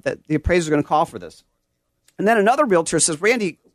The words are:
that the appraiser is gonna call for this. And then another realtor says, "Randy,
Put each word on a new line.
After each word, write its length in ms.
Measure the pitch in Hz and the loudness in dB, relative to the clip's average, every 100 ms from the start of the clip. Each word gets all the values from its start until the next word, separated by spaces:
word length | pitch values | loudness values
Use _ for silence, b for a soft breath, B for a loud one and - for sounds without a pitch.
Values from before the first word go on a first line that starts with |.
that 240 | 139 - _ | -4 -8 _
the 80 | 151 | -4
appraiser 320 | - 180 160 | 0 -2 0
is 20 | |
gonna 140 | 156 | -2
call 220 | 160 156 160 | 0 0 -2
for 120 | 110 | -6
this. 260 | 87 - _ _ _ _ _ _ _ _ | -16 -20 _ _ _ _ _ _ _ _
And 80 | 196 | 0
then 100 | 226 | 2
another 280 | 202 269 285 | 2 2 2
realtor 340 | 175 165 165 | 2 0 -2
says, 200 | 156 151 | -2 -2
"Randy, 380 | 196 247 202 147 _ | -2 0 -2 -8 _